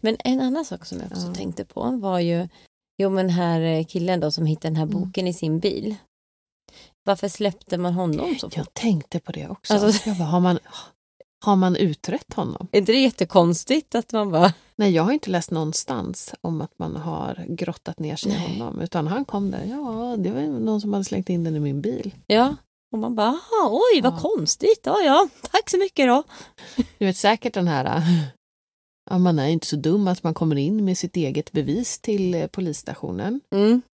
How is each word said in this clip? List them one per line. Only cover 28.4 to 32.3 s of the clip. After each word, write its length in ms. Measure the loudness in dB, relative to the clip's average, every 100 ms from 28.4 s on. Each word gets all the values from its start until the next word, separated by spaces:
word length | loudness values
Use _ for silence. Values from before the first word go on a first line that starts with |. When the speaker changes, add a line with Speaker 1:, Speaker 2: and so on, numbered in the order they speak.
| _ _ _ _ _ _ -4
Speaker 2:
ja, 80 | 2
man 220 | 2 2
är 60 | 2
ju 40 |
inte 140 | 0 -2
så 80 | -4
dum 320 | 0 0 2
att 160 | 0
man 100 | -2
kommer 220 | -2 0 0
in 300 | 0 0 0
med 120 | -2
sitt 180 | -4 -2
eget 360 | -2 -4 -4
bevis 480 | -4 -2 -2 -4 -6
till, 360 | -4 -2 0